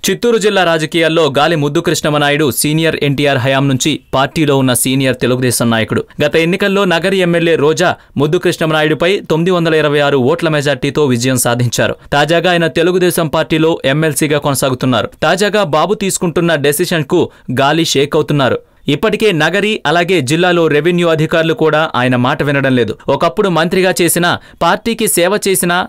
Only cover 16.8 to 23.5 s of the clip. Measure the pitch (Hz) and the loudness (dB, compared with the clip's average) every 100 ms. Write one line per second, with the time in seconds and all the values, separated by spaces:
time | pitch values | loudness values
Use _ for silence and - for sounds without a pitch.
16.8 | 175 170 147 175 123 - - 127 135 156 | -2 -2 0 0 0 -6 -6 -2 0 0
17.8 | 165 139 143 160 143 143 123 101 - _ | 0 0 0 0 0 0 0 -2 -6 _
18.8 | - 147 220 214 220 165 156 196 202 214 | -4 -2 0 0 0 0 0 0 -2 -2
19.8 | 143 170 170 185 123 160 180 175 160 147 | 0 0 2 0 0 0 2 2 2 2
20.8 | 160 175 170 156 156 165 160 156 156 151 | 2 0 0 0 0 0 0 0 0 0
21.8 | 160 120 127 123 123 147 147 139 135 127 | 0 0 0 0 0 -2 -2 0 0 0
22.8 | 107 - - 135 170 175 202 | 0 -4 -4 0 0 0 0